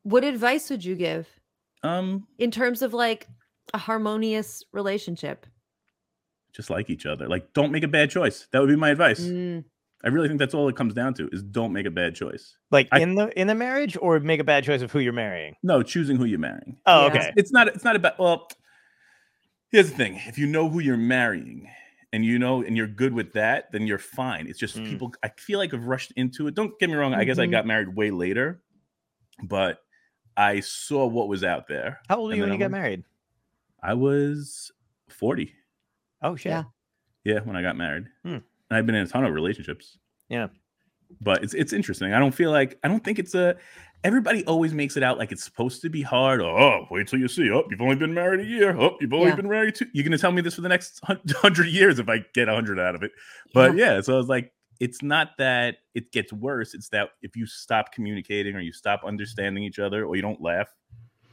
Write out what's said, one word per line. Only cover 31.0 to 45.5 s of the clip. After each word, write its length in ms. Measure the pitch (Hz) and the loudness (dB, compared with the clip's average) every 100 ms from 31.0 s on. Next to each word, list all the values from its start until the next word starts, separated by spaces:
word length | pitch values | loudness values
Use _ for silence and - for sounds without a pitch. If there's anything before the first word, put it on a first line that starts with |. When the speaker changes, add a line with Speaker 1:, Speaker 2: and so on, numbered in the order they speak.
| 127 | 0
Speaker 2:
what 220 | 113 101 | 0 -2
was 140 | 98 | -2
out 240 | 92 78 - | -2 -2 -4
there. 340 | 73 73 143 - | -8 -8 -8 -4
Speaker 3:
How 80 | 214 | -2
old 80 | 220 | -2
were 40 | |
Speaker 2:
And 40 | 214 | -2
Speaker 3:
you 40 | |
when 80 | 196 | -2
Speaker 2:
then 80 | 196 | -2
Speaker 3:
you 40 | |
Speaker 2:
I'm 60 | 196 | -4
Speaker 3:
got 20 | 190 | -4
Speaker 2:
like, 40 | |
Speaker 3:
married? 220 | 143 92 - _ _ _ _ _ _ _ | -4 -6 -10 _ _ _ _ _ _ _
Speaker 2:
I 120 | 85 | -4
was 760 | 117 139 143 143 147 143 - - _ _ _ _ | 0 2 2 0 -4 -10 -16 -18 _ _ _ _
forty. 460 | - 110 - 76 _ _ _ _ _ _ _ | -6 -4 -2 -6 _ _ _ _ _ _ _
Speaker 3:
Oh, 140 | 147 165 | -6 -4
shit. 140 | 180 | -6
Speaker 1:
Yeah. 140 | 160 147 _ _ _ _ _ | -6 -6 _ _ _ _ _
Speaker 2:
Yeah, 160 | 101 107 | -2 -2
when 160 | 110 92 | -2 -4
I 60 | |
got 140 | 90 73 | -4 -4
married. 280 | 82 78 113 _ | -6 -6 -10 _
Speaker 3:
Hmm. 60 | 175 139 - _ - | -12 -12 -14 _ -2
Speaker 2:
And 80 | 113 | 0
I've 80 | 113 | 2
been 80 | |
in 100 | 107 | 0
a 40 | 90 | 0
ton 160 | 127 | 0
of 80 | 127 | 0
relationships. 640 | 76 85 107 98 73 - _ _ _ - | 0 -2 -4 -8 -12 -16 _ _ _ -10
Speaker 3:
Yeah. 200 | 120 107 - _ _ _ _ _ - | -8 -8 -12 _ _ _ _ _ -6
Speaker 2:
But 220 | 104 92 | 0 0
it's, 100 | - | 0
it's 180 | - 151 | -4 -2
interesting. 400 | - - 92 95 | -2 -4 -4 0
I 60 | 110 | 2
don't 140 | 139 | 2
feel 160 | 131 165 | 2 2
like, 280 | 151 131 - | 2 2 -2
I 40 | 147 | -2
don't 140 | 220 | -2
think 140 | 233 208 | -2 -4
it's 160 | 180 | -2
a, 220 | 185 180 175 - - - _ | 0 0 0 -8 -20 -20 _
everybody 400 | 180 247 208 220 - | 0 2 2 0 0
always 280 | 165 160 | 0 0
makes 220 | 156 143 147 | -2 -4 0
it 60 | |
out 160 | 127 127 | 0 0
like 140 | 107 | -4
it's 120 | 123 | -8
supposed 380 | - | -10